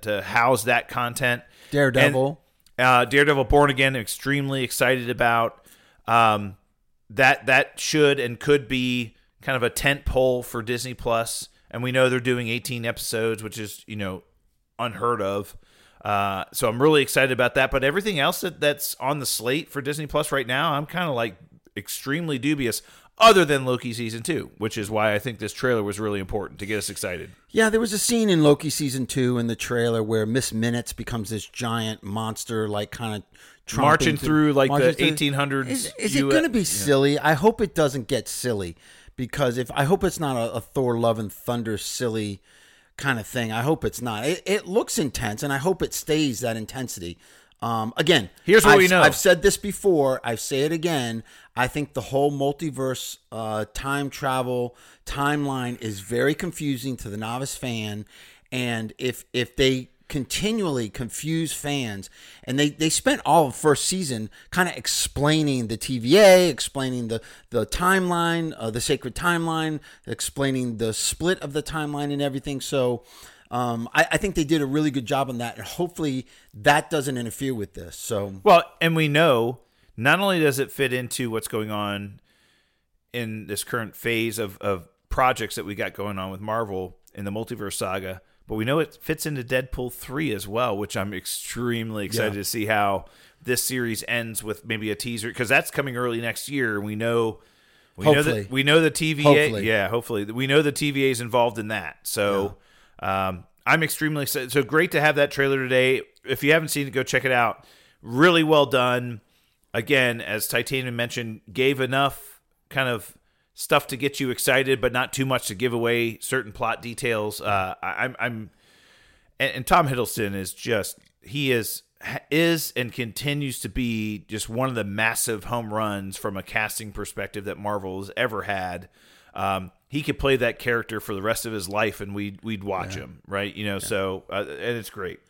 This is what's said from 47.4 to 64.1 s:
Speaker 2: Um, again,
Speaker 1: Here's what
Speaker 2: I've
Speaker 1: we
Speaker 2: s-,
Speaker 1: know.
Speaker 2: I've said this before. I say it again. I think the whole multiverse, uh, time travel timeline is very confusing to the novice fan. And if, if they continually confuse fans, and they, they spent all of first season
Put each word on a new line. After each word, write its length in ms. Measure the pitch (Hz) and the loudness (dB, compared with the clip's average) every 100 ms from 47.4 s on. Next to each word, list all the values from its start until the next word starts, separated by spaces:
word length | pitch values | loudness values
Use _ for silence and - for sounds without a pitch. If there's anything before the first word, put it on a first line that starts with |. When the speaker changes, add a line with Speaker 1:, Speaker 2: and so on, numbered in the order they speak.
| _ - | _ -8
Speaker 2:
Um, 300 | 117 113 110 - | -2 -2 -2 0
again, 340 | 147 156 90 _ | 4 4 2 _
Speaker 1:
Here's 200 | - 214 | 6 8
what 80 | - | 10
Speaker 2:
I've 60 | 196 | 8
Speaker 1:
we 60 | 185 | 8
Speaker 2:
s-, 40 | |
Speaker 1:
know. 120 | 180 | 8
Speaker 2:
I've 120 | 151 139 | 6 6
said 260 | 190 175 | 4 6
this 140 | 196 - | 4 2
before. 640 | 202 - 202 165 135 131 | -4 0 2 4 4 2
I 100 | - | -2
say 280 | 113 - 135 | -4 -2 0
it 100 | 151 | 0
again. 500 | 165 170 151 120 117 - - - - | 0 0 0 -2 -6 -10 -20 -8 -2
I 120 | 123 | -2
think 240 | 151 143 | -2 -6
the 60 | 131 | -6
whole 320 | 104 135 143 | -2 2 2
multiverse, 840 | 143 139 143 160 127 131 123 - - - | 2 -2 -2 -6 -4 -4 -4 -8 -14 -12
uh, 360 | 110 110 110 107 | -8 -4 -4 -4
time 380 | - 139 143 139 | -6 -4 -4 -4
travel 640 | - 139 131 123 123 123 - - _ - | -4 -2 -2 -2 -2 -4 -8 -20 _ -10
timeline 760 | 143 143 147 143 135 123 120 | -2 0 0 -2 -4 -6 -6
is 200 | 113 98 | -8 -8
very 340 | 98 120 135 | -4 0 0
confusing 640 | 156 175 - 147 127 135 120 | 0 -4 -4 -4 -2 -4 -8
to 100 | 110 | -8
the 80 | 104 | -8
novice 400 | 110 123 135 - | -6 -6 -6 -8
fan. 480 | 127 117 107 104 104 - - - - | -6 -6 -6 -8 -12 -20 -20 -20 -8
And 420 | 127 123 113 110 - | -4 -2 -2 -6 -4
if, 260 | 127 - - | -4 -4 -4
if 220 | 127 120 - | -4 -2 2
they 340 | 135 131 127 _ - | 4 2 -4 _ -8
continually 800 | 147 123 - 202 226 180 131 110 | -6 -4 -2 0 0 0 -2 -4
confuse 640 | - 120 - 151 165 160 | -6 -8 -6 -4 -2 -2
fans, 560 | - 147 143 117 101 92 - - - | -6 -4 -4 -4 -8 -14 -20 -20 -14
and 140 | - 131 | -4 0
they, 120 | 147 | 0
they 180 | 143 160 | 2 0
spent 320 | - 262 285 135 | 2 0 0 4
all 220 | 165 143 | 6 4
of 80 | - | 2
first 280 | 156 139 | 2 2
season 460 | - 190 160 | 2 -2 -4